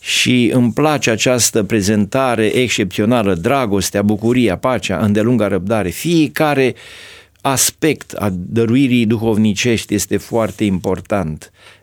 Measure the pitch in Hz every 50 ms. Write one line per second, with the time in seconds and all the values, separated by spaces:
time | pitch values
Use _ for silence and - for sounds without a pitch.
0 | - - - - - - 123 123 120 113 - 127 123 120 110 - 147 156 151 139
1 | - 131 113 104 - 131 127 123 110 - - 120 104 92 117 113 95 92 110 104
2 | 104 98 - 131 135 131 120 113 113 107 - 120 127 113 - - 110 92 - -
3 | 107 107 123 123 110 98 95 82 85 117 117 139 127 107 98 101 92 - - 101
4 | 101 104 107 101 107 113 123 127 123 107 87 - - 131 127 110 - - 98 80
5 | 104 104 104 135 131 117 127 120 107 98 101 95 87 95 117 110 98 90 87 -
6 | - 156 175 165 156 135 - - 160 151 147 135 135 127 - - - - - -
7 | - - - - - _ _ _ _ 143 135 123 - - - _ - 160 135 -
8 | - _ - - - 104 92 90 90 - - 113 117 110 113 131 143 131 123 123
9 | 117 107 117 107 107 113 110 101 110 110 101 - - 123 117 101 - - - 104
10 | - - - 101 - - - 117 110 104 98 - 113 104 95 90 - 101 92 87
11 | 87 - 107 101 92 78 78 78 - - _ _ - - - _